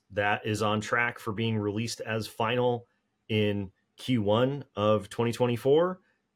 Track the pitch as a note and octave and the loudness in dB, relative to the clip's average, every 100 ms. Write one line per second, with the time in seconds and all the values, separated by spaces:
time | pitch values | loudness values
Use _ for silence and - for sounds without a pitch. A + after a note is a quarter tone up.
0 | - G2 G2+ A2+ A2+ G#2 G#2+ G#2+ G#2 A#2+ | -8 -2 0 0 -2 0 0 0 0 0
1 | A#2+ - A2+ G2+ A2+ A2 G#2 G#2 A2+ - | 0 -4 -6 -4 -2 -2 -2 -2 -4 -6
2 | A2+ A2 G2 - A2+ B2 B2 A#2+ - _ | -6 -4 -4 -4 0 2 0 0 -6 _
3 | _ _ - G#2+ G#2 G2+ F#2+ _ _ - | _ _ -2 0 2 0 -6 _ _ -10
4 | - A#2+ G2+ A2 C3 C#3+ - G2+ G#2+ G#2+ | -2 0 4 4 2 0 -8 0 2 2
5 | G2 - A#2 A2+ A#2+ A#2 C3+ D3+ F3+ F3+ | 0 -4 -2 0 0 0 4 4 4 -2
6 | _ _ _ | _ _ _